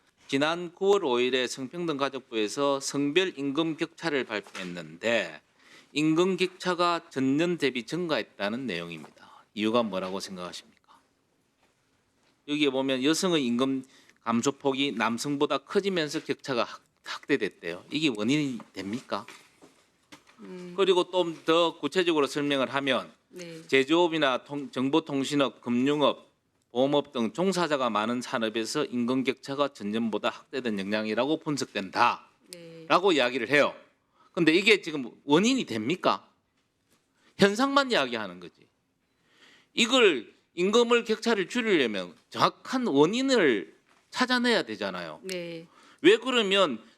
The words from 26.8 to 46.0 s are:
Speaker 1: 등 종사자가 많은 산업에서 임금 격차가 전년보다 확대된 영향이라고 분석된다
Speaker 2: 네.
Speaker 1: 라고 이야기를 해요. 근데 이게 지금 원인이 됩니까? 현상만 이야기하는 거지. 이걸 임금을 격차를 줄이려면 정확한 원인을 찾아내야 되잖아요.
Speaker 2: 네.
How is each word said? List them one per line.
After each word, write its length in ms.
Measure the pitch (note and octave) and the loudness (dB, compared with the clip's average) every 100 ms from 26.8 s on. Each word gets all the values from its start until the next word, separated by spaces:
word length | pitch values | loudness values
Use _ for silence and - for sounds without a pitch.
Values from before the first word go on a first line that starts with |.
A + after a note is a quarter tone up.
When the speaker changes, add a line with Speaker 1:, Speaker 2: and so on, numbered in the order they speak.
| C#3 C#3+ C#3 | 2 2 -2
Speaker 1:
등 200 | B2+ A2 | -2 -4
종사자가 580 | - F#3 F3+ E3 D3 B2 | -2 -2 0 0 0 0
많은 320 | G#2 G#2+ B2 | 0 -2 -4
산업에서 600 | A#2 C3 A2+ A2+ A2 D3+ | -4 -4 -2 -2 -4 -4
임금 400 | - B2 A#2+ C3 | -4 -2 -2 0
격차가 480 | B2+ - - C#3 C#3+ | -2 -4 -4 -2 -2
전년보다 580 | - G2+ A2 A#2 G#2 A2+ | -4 -6 -2 -2 -2 -4
확대된 480 | - - C3+ B2 G#2 | -6 -8 -6 -4 -4
영향이라고 640 | F#2+ G#2+ G#2+ G#2+ C3+ D#3 | -2 -2 -2 0 0 -2
분석된다 880 | D#3+ C#3+ B2+ G#2+ F#2+ G2+ A#2+ F#2 - _ _ | -2 -4 -4 -6 -4 2 2 2 -8 _ _
Speaker 2:
네. 320 | - E3 - - | -18 -18 -10 0
Speaker 1:
라고 240 | E3+ G3 | 2 4
이야기를 360 | D3+ B2 B2+ A2 | 4 2 0 0
해요. 240 | D3 A2+ - - _ _ _ _ | 2 2 0 -18 _ _ _ _
근데 220 | - D#3+ | 0 4
이게 260 | E3+ G3+ G3+ | 4 6 4
지금 280 | E3+ D3+ A#2+ - | 2 -8 -8 -8
원인이 400 | - D3 A3 C4 | 2 4 4 2
됩니까? 600 | D#3 A2+ A2 A#2 - G2 - _ _ _ _ _ _ _ _ _ _ - | -2 -4 -4 -2 0 0 -4 _ _ _ _ _ _ _ _ _ _ 2
현상만 520 | G3+ G3+ C#4 C#4 C#4 | 4 4 2 2 2
이야기하는 500 | G3+ C3 A#2 G2+ F2+ | 2 0 -2 -8 -12
거지. 140 | E2+ _ _ _ _ _ _ _ _ _ - _ _ | -18 _ _ _ _ _ _ _ _ _ -20 _ _
이걸 580 | - A3+ C4 G#3+ C3+ G2+ - _ | -2 2 6 6 4 -4 -16 _
임금을 500 | - F#3 A3+ A#3+ A#3+ | -2 2 4 4 2
격차를 440 | A3+ A3 A#3 A3 F3 | 0 -2 0 -2 -2
줄이려면 680 | B3 A3+ F3+ A#2+ G2+ F2 - _ | -2 2 4 2 0 -8 -12 _
정확한 560 | A2+ E3 - - C4 A#3 | 0 0 0 -6 -4 2
원인을 960 | C#3 D#3 A#3 C4+ B3 D#3 G#2+ - - _ _ _ | 4 4 4 2 4 4 2 -2 -14 _ _ _
찾아내야 500 | - B3 B3 B3 G#3 | -2 0 0 2 0
되잖아요. 580 | D3+ G#2+ G2 F2+ E2+ D#2 | 0 -6 -6 -6 -10 -12
Speaker 2:
네. 420 | F#3+ F#3 E3+ E3 E3+ _ - - | -12 -10 -10 -12 -16 _ -20 2